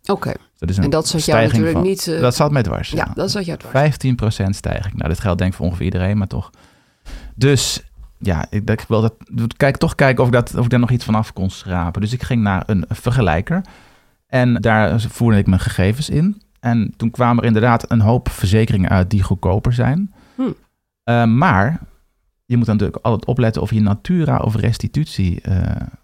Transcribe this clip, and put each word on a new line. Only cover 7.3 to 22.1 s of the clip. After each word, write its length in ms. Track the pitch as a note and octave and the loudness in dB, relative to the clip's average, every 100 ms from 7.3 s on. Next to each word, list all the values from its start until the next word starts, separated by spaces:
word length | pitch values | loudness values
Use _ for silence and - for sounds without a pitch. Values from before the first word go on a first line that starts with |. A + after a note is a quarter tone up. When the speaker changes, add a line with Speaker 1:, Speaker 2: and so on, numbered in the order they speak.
| - | 0
Speaker 2:
Dus 460 | C3+ C3+ - - - - - - | 2 2 0 -6 -12 -20 -20 -6
ja, 280 | G#2 D#2 - | -2 -2 -2
ik, 200 | G#2 G#2+ | -4 -2
ik 140 | A2 - | -2 0
wil 120 | A2 | 0
dat, 140 | A2+ - - A2+ A2+ - | 0 -2 -10 -4 -4 0
kijk, 200 | C#3 - | 0 2
toch 180 | E3 | -2
kijken 260 | - C3+ B2+ | 2 2 4
of 40 | B2 | 4
ik 40 | |
dat, 200 | A#2+ - | 2 0
of 100 | - | -2
ik 60 | A#2+ | 0
daar 100 | B2 | 2
nog 100 | A#2+ | 2
iets 140 | A#2+ | 0
van 100 | - | 0
af 180 | A2 A2 | 0 -2
kon 180 | - F#2+ | -4 -6
schrapen. 500 | - F#2+ F2+ F2 G2 | -6 -6 -2 -2 -2
Dus 120 | G#2+ | -4
ik 100 | B2 | -4
ging 200 | - A#2+ | -2 0
naar 200 | G2+ F#2 - | 0 0 0
een 180 | G2 - | -2 -2
vergelijker. 720 | - A#2+ B2 F#2 D#2+ - F3 - - - _ _ _ - | -4 -2 0 2 0 0 -4 -4 -14 -20 _ _ _ -4
En 280 | C3 B2 | 0 2
daar 460 | A#2+ A2 G#2+ G2 G#2+ | 2 2 2 2 0
voerde 380 | G#2+ - A#2 G#2 | -2 0 2 4
ik 80 | G2 | 4
mijn 140 | F#2 | 2
gegevens 500 | - - F#2+ B2+ - | 0 0 0 0 -2
in. 320 | D3 F#3 G3+ _ _ | 0 0 -2 _ _
En 340 | A#2+ A#2 G2+ - | -2 0 -2 -2
toen 140 | A#2 | -4
kwamen 280 | - A#2+ A#2+ | 0 2 2
er 40 | A#2 | 2
inderdaad 440 | G#2+ A#2+ A#2 - | 4 4 2 2
een 100 | A#2 | 2
hoop 280 | G#2+ B2 - | 4 2 -2
verzekeringen 600 | - F#2+ A2 - G2 F#2 | -4 2 2 2 2 2
uit 200 | F#2+ F2+ | 2 2
die 120 | G#2 | 0
goedkoper 500 | - F#2+ F#2 G2+ - | 0 -2 0 0 0
zijn. 420 | B2 A#2+ D#3+ G3 - _ | 0 0 0 -4 -8 _
Speaker 1:
Hm. 80 | - C4 - _ _ _ _ | -6 -6 -6 _ _ _ _
Speaker 2:
Eh, 200 | - A#2+ | -2 2
maar 560 | A2+ A#2 F3 F#2+ A2+ E3 - _ _ | 4 4 4 2 2 -2 -10 _ _